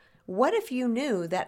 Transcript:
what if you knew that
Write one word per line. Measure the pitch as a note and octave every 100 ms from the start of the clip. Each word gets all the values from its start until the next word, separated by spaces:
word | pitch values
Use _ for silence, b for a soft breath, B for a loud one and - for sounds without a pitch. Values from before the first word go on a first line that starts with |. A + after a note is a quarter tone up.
| b b -
what | F#3 C#4+
if | A4 G#4+
you | B3+ B3
knew | A3+ C#4+ F#3 E3+
that | F#3